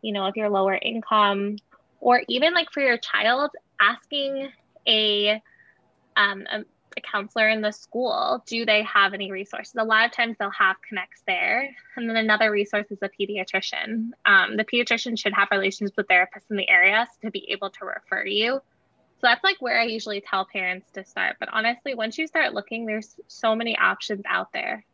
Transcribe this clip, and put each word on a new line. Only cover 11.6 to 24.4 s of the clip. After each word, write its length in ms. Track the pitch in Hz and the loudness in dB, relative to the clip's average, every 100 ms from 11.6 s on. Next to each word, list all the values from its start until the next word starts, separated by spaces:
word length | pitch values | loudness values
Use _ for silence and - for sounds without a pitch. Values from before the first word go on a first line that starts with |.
| 277 262 - - | -2 -10 -18 -8
And 120 | 233 | -2
then 80 | 226 | 0
another 340 | 220 214 220 | 2 4 4
resource 360 | 208 208 208 202 | 2 0 -2 -4
is 100 | 196 | -8
a 80 | 196 | -8
pediatrician. 1000 | _ 202 202 185 190 190 - - 226 226 - | _ -4 -4 -4 -4 -4 -6 -4 -4 -6 -2
Um, 320 | - 196 190 214 | 4 6 4 -2
the 80 | |
pediatrician 540 | 214 240 240 233 247 226 | 0 0 0 -2 -2 -4
should 160 | 208 | -2
have 140 | 202 202 | 0 2
relations 420 | 196 190 196 202 | 2 0 -2 -6
with 140 | 208 202 | -4 2
therapists 400 | 180 185 202 _ | 2 2 -4 _
in 80 | 202 | -6
the 120 | - | 2
area 360 | 185 185 214 240 _ | 4 6 4 0 _
to 80 | 220 | -10
be 160 | 202 - | -10 -8
able 180 | 202 196 | -6 -6
to 160 | - | -10
refer 400 | 196 - _ 196 | -12 -12 _ -6
you. 300 | 190 202 226 | -2 -2 0
So 720 | 269 _ _ _ _ _ _ 247 | -2 _ _ _ _ _ _ 2
that's, 180 | 254 | 4
like, 160 | 381 381 | 2 0
where 180 | 247 233 | -2 0
I 60 | |
usually 380 | 233 220 214 202 | 0 -2 -6 -8
tell 240 | 202 190 190 | -4 -4 -2
parents 400 | 202 185 185 _ | -4 -4 -6 _
to 120 | - | -16
start. 320 | 190 - 185 - | -12 -4 -4 -4
But 120 | - | -6
honestly, 420 | 220 220 247 285 | -2 -2 -2 -6
once 220 | 247 220 226 | -4 -4 -4
you 100 | 320 | -4
start 280 | 330 294 | 0 0
looking, 320 | 214 202 226 226 | -2 -8 -8 -4
there's 300 | 214 214 - - | -6 -8 -20 -20
so 260 | - 226 | -4 0
many 220 | 220 233 226 | 0 0 0
options 460 | 185 190 - 202 202 | 0 0 -4 -6 -2
out 240 | 180 | -4